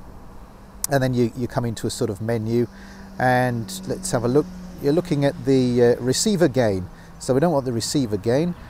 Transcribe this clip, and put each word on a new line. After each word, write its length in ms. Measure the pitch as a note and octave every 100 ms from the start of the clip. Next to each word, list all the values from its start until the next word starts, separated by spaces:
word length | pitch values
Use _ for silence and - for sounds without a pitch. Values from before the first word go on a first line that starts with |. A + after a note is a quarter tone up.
| - - - - - - - - -
and 120 | C#3+
then 120 | C3
you, 180 | B2 A#2 A#2+
you 120 | A#2+
come 160 | -
into 220 | A#2+ G#2+ A2+
a 40 |
sort 200 | - A#2
of 100 | F#2+
menu, 460 | G#2+ A#2 G#2+ A#2 A#2 - - - - -
and 640 | B2+ B2+ B2+ A#2+ A2 - -
let's 220 | B2 -
have 120 | C3
a 40 | A#2
look. 180 | C3 - - - -
You're 100 | C#3
looking 320 | D#3 F3 C#3+
at 200 | C#3+ C#3
the, 520 | B2+ C3+ B2 A#2+ A#2+ A#2+
uh, 40 |
receiver 460 | A#2+ B2 A3 G3+ E3
gain. 400 | B2+ A#2 F#2+ F#2 - - -
So 140 | -
we 60 | C3
don't 120 | E3+
want 120 | D3+
the 80 | B2+
receiver 440 | A#2 - D3+ B2 G#2
gain. 380 | G2+ B2+ F3 F3